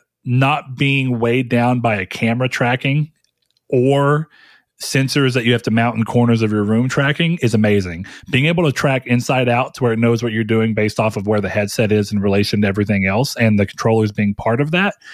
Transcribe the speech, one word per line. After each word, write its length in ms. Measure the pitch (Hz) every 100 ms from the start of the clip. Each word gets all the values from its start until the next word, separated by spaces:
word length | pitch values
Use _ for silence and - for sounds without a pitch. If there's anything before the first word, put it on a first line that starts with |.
| _ _ -
not 520 | 123 135 147 139 123
being 420 | 139 139 131 120
weighed 300 | 117 120 123
down 320 | 120 120 123
by 140 | 117 104
a 80 | 92
camera 420 | - 113 117 127
tracking 640 | - 123 127 139 143 151 _ _ _ _ _ -
or 640 | 131 127 139 143 147 160 _ - _ _ -
sensors 520 | - 139 135 151 135
that 100 | 127 117
you 60 |
have 100 | 117
to 100 | 117
mount 260 | 113 117 113
in 60 | 110
corners 360 | 123 120 113
of 100 | 110
your 120 | 107
room 240 | 104 110 127
tracking 480 | - 139 147 170 175
is 120 | 120
amazing. 520 | 107 107 104 92 85 95 - -
Being 140 | 123 151
able 180 | 175
to 80 | 165
track 340 | 127 147 131 -
inside 440 | 123 120 131 123
out 240 | 120 131 -
to 80 |
where 80 | 123
it 60 | 113
knows 240 | 117 117
what 80 | 117
you're 120 | 110 110
doing 280 | 113 113
based 260 | 110 110 -
off 180 | 110 107
of 100 | 101
where 140 | 107
the 80 | 98
headset 420 | 104 104 - 110
is 200 | 107 101
in 80 | 104
relation 420 | 101 98 104 104
to 60 | 104
everything 380 | 101 104 101 95
else, 300 | 101 143 -
and 240 | 113 107
the 60 | 101
controllers 460 | - 117 113 107
being 200 | 104 104
part 280 | 104 - 120
of 100 | 147
that, 240 | 175 196 - -